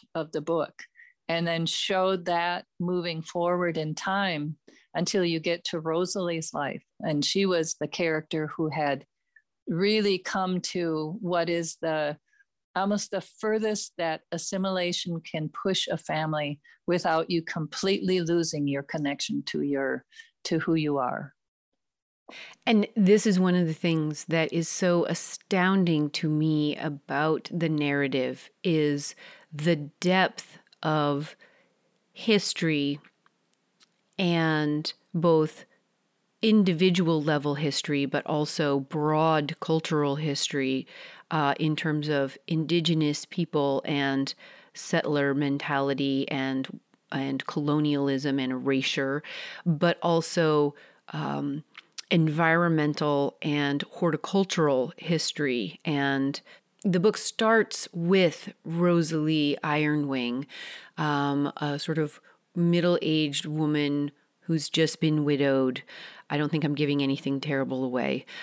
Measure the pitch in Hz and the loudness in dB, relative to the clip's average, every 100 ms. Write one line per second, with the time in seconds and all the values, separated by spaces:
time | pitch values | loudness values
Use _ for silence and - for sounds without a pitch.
0 | - 165 156 156 151 165 - - - - | -10 -8 -6 -4 -2 -2 -2 -8 -20 -20
1 | - _ - 170 170 165 165 - - 190 | -20 _ -6 -2 0 -2 -2 -2 0 2
2 | 185 190 175 170 175 175 - - 175 180 | 2 0 0 0 0 -4 -8 -6 -4 -2
3 | 175 160 160 175 170 180 175 160 156 151 | -2 -6 -6 -2 0 0 0 -2 -4 -4
4 | 196 196 196 156 151 151 _ - _ - | -2 0 0 -2 -4 -8 _ -20 _ -6
5 | 170 202 175 160 170 170 - 170 160 160 | -2 0 0 0 -2 -4 -4 -6 -2 -2
6 | 180 202 175 165 160 147 139 - - - | -2 -2 -4 -4 -6 -6 -6 -6 -14 -10
7 | 165 147 139 190 196 175 160 - 147 - | -4 -2 0 0 2 2 0 -4 -6 -2
8 | 170 156 156 160 151 - 156 151 147 139 | -2 -2 -4 -4 -4 -4 -4 0 -2 -2
9 | - _ _ _ _ _ - 170 202 214 | -6 _ _ _ _ _ -6 0 2 2
10 | 202 185 - 196 185 180 - 185 165 156 | 2 0 -2 -2 -2 -2 -4 -4 -2 -2
11 | 156 190 185 175 170 170 165 - 165 156 | -4 -6 -2 0 0 -2 -4 -4 -4 -2
12 | 151 151 _ _ _ _ _ 180 196 208 | -2 -6 _ _ _ _ _ -2 0 -2
13 | - 190 - - 220 214 214 208 - - | -2 -6 -8 -6 -2 0 0 -2 -6 -4
14 | 165 160 - 170 - 196 190 185 175 180 | -4 -4 -6 -8 -6 -4 -2 -2 -2 -4
15 | 180 165 - 160 156 - 196 185 - 165 | -4 -6 -6 -6 -6 -4 -2 -2 -2 -6
16 | - 156 156 151 147 147 _ _ - 175 | -4 -4 -2 -2 -4 -8 _ _ -2 0
17 | 175 160 165 170 160 - 151 - 190 196 | 2 0 0 -2 -2 -6 -6 -2 0 0
18 | 190 185 165 170 165 151 143 139 139 160 | 2 0 2 0 0 -2 -2 -2 -4 -4
19 | 143 143 - 143 143 156 143 139 135 - | -4 -4 -4 -6 -4 -4 -2 0 -2 -4
20 | - - - _ - 165 156 165 151 143 | -8 -20 -20 _ -4 -2 2 2 2 0
21 | 127 - 143 _ _ _ _ _ _ _ | -2 -4 -10 _ _ _ _ _ _ _
22 | _ _ - - - - - 220 208 - | _ _ -20 -20 -18 -6 2 4 4 4
23 | 185 208 220 185 185 180 165 156 175 160 | 6 6 6 4 4 4 2 0 0 2
24 | 151 147 - 160 160 170 160 - 185 175 | 0 -4 -2 0 0 0 0 0 2 2
25 | - 170 - - - 190 185 196 175 156 | 2 -2 -6 -10 -2 2 4 4 4 2
26 | 151 - 160 151 156 151 147 - 156 143 | 0 -2 0 2 2 2 0 -2 -6 -8
27 | - 143 156 156 - 170 160 151 147 143 | -6 -2 0 0 -4 -4 -2 0 0 0
28 | 139 135 127 127 - _ 185 156 147 143 | 0 0 -2 -6 -14 _ 0 2 2 0
29 | 143 - - - - 147 156 160 147 - | -2 -6 -14 -20 -14 -4 0 0 -2 -4
30 | 180 185 180 - - - _ _ 160 156 | 0 2 2 -2 -14 -16 _ _ -2 2
31 | 147 143 156 - - _ _ _ _ _ | 2 0 -4 -12 -20 _ _ _ _ _
32 | _ - - 208 - - 165 151 143 143 | _ -6 2 2 2 0 0 0 0 -4
33 | - _ _ _ _ - _ - - _ | -10 _ _ _ _ -20 _ -20 -20 _
34 | _ - 180 170 160 156 151 151 156 - | _ -2 0 2 2 2 2 0 -4 -8
35 | _ 170 170 160 156 - - _ _ _ | _ 0 4 4 4 -2 -18 _ _ _
36 | _ _ _ _ 220 214 190 160 190 180 | _ _ _ _ 4 6 6 4 4 4
37 | 165 160 151 147 147 143 151 139 - 143 | 4 2 2 0 0 0 -2 -2 0 0
38 | 139 143 - 151 151 - 151 139 135 156 | 0 -2 0 0 0 0 0 0 -2 -2
39 | 151 156 160 156 147 165 - 160 - 151 | 2 4 4 2 0 -4 0 0 0 0
40 | 143 147 156 139 - 143 131 131 - - | 0 0 -2 -2 -2 -2 -2 -2 -6 -14
41 | - - - 160 143 - 156 151 160 151 | -20 -20 -4 0 2 2 0 0 -2 -2
42 | 147 147 135 - - 160 151 175 160 160 | 0 0 -2 -4 -4 -2 2 2 2 2
43 | 151 147 - - 170 151 139 139 - 143 | 2 0 -2 -4 -2 0 0 0 -2 -2
44 | 139 135 135 - - - - - - 170 | 0 0 -2 -8 -16 -20 -12 -4 0 0
45 | - 147 139 139 143 139 - 139 139 135 | 0 0 0 0 0 -2 -2 0 0 0
46 | 139 135 135 139 135 131 135 - - _ | 0 0 -2 -4 -2 -4 -6 -10 -18 _
47 | _ 139 139 135 - - 147 151 151 143 | _ -6 -4 -4 -4 -2 0 2 2 2
48 | 139 135 143 139 131 127 131 135 135 - | 0 0 0 -2 -2 -2 0 0 0 -2
49 | 135 143 - - - - 175 151 170 165 | -2 -4 -6 -12 -14 -4 -2 2 0 0
50 | 170 165 156 - 160 151 147 - - _ | 0 2 2 2 2 4 2 -2 -14 _
51 | - 151 143 143 143 143 - - - - | -12 -8 -6 -4 -4 -6 -10 -20 -16 -12
52 | - 175 156 151 165 165 175 160 151 147 | 0 2 4 4 4 4 4 4 2 0
53 | 151 143 139 - 160 147 143 143 - - | 0 2 0 -2 -2 0 0 -2 -4 -2
54 | 175 151 - 202 185 - 151 131 123 - | 0 0 0 0 0 2 2 2 0 -4
55 | - 165 - - 143 120 95 - - 143 | -2 -2 -2 -2 -2 -2 -4 -6 -2 0
56 | 139 139 135 143 - - _ _ 202 180 | 2 2 0 -4 -10 -20 _ _ 0 2
57 | 208 208 - - 220 226 - - - 175 | 2 2 -2 0 2 4 2 0 -2 -2
58 | 170 190 175 - - - - 170 175 170 | 2 4 4 0 -10 -12 -6 0 4 4
59 | 156 160 156 156 147 143 156 151 151 151 | 2 0 0 2 0 0 -2 0 2 2
60 | 143 135 120 123 143 - - - - - | 0 -2 -2 -4 -8 -14 -16 -16 -14 -6
61 | 151 143 143 139 143 - 147 143 - 156 | -2 0 0 0 -2 -2 -4 -4 -2 -2
62 | 151 - _ _ _ 175 170 175 170 175 | -2 -6 _ _ _ 0 2 4 4 2
63 | - 156 151 143 156 151 156 151 147 143 | 2 0 0 -2 -4 -2 0 0 0 -2
64 | 143 - _ _ - 165 - - 156 - | -4 -8 _ _ -2 -2 0 2 2 2
65 | 160 151 147 143 139 135 131 127 - - | 2 2 2 2 4 4 2 -2 -10 -18
66 | - - - 147 147 160 147 143 147 143 | -18 -18 -6 -2 0 0 0 0 0 2
67 | 135 135 139 139 147 139 131 131 131 123 | 0 -2 -2 -4 -2 -2 -2 -4 -2 -2
68 | 135 131 - - | -2 -4 -6 -16